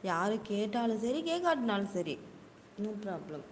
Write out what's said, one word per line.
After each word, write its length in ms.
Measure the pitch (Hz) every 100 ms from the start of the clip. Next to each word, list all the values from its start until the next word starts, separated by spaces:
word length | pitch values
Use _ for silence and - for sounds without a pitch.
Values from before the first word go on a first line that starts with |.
யாரு 380 | 196 170 190 220
கேட்டாலும் 580 | 214 202 214 233 233 220
சரி, 240 | 226 277
கேட்காட்டினாலும் 680 | 330 339 349 311 233 202 196
சரி, 220 | 190 165 135 - - - - - -
no 120 | 208 208
problem. 420 | 208 170 147 151 -